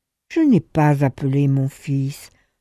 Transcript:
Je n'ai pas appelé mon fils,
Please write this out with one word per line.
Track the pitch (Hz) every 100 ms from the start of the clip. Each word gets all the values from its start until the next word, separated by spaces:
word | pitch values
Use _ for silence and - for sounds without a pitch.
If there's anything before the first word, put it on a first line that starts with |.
| _ _ _
Je | 330
n'ai | 302 190
pas | - 160 151 139
appelé | 139 - 139 139 143
mon | 135 135
fils, | - - 139 135 143 - _ _ _